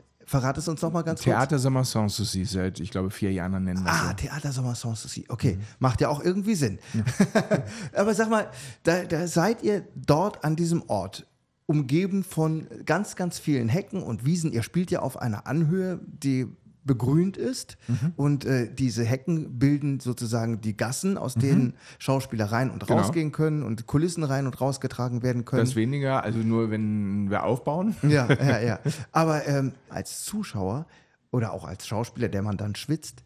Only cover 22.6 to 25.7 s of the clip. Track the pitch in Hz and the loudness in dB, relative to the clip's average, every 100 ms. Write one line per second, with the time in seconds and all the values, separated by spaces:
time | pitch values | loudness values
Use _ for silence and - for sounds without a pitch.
22.6 | 131 107 107 - - 165 151 - 156 151 | 0 -2 0 2 2 0 0 0 0 0
23.6 | 117 113 - 147 175 170 143 135 135 - | -2 -6 0 0 0 0 -2 0 -2 -2
24.6 | 131 139 131 - 123 123 127 123 117 127 | -2 -2 -4 -4 -4 0 0 0 0 2
25.6 | 123 | 2